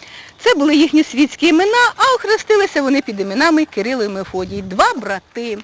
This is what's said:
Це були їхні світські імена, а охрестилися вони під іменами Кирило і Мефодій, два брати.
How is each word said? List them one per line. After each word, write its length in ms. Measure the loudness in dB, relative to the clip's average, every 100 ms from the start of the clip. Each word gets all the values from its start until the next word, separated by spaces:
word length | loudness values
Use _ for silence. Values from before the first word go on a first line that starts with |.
| -20 -20 -20 -4
Це 120 | 0 2
були 200 | 2 4
їхні 280 | 4 2
світські 440 | 0 0 -2 0 2
імена, 460 | 2 2 2 0 2
а 200 | 0 0
охрестилися 640 | 0 -2 2 2 2 0
вони 200 | 0 0
під 180 | -2 -6
іменами 460 | -6 0 2 2 0
Кирило 380 | -4 -4 -4
і 60 | -4
Мефодій, 520 | -6 -8 -8 -6 -8
два 320 | -6 0 0
брати. 640 | 0 -6 -8 -10 -10 -8 -10